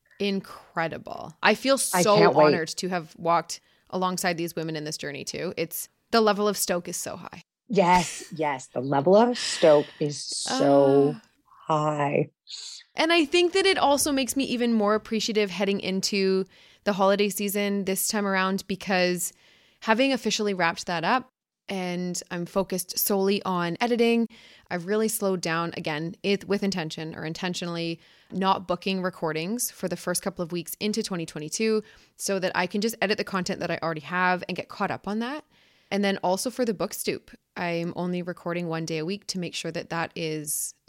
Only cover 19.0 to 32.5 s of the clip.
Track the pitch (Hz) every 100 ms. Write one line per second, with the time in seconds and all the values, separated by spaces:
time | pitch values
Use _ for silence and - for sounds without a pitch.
19 | 180 180 - - _ _ _ _ - 220
20 | 269 254 220 202 208 185 170 170 - 170
21 | 170 247 247 _ _ _ - 190 180 175
22 | 180 175 - 175 175 196 185 185 - -
23 | - 202 190 202 - 180 170 170 233 233
24 | 233 233 233 - - - - 180 170 214
25 | 220 220 196 185 175 165 170 - 160 151
26 | 165 - 196 202 160 196 196 190 160 -
27 | 160 - 156 165 185 175 175 170 170 165
28 | _ _ - 185 190 196 185 - 202 190
29 | 180 - 165 156 170 240 - - 185 175
30 | - 180 196 175 170 175 160 - 208 214
31 | 208 180 165 156 151 - 220 214 208 -
32 | _ - - 196 175